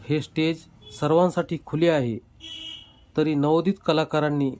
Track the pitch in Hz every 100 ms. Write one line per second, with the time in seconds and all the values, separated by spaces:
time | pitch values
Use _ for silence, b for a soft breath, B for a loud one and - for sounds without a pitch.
0 | - 151 139 - 160 165 - - - -
1 | 147 160 180 175 170 165 - 151 170 156
2 | 123 107 - - - - - - - _
3 | - - 156 147 143 160 170 196 - 156
4 | 156 156 151 147 135 127